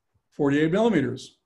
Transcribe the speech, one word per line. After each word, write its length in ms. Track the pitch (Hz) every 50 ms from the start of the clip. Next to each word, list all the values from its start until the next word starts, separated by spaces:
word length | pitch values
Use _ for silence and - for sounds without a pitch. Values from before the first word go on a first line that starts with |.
| _ _ _ _ _ _
forty-eight 420 | _ - 147 143 139 147 156 160
millimeters, 680 | 170 208 226 233 208 156 127 120 117 - - - - _ _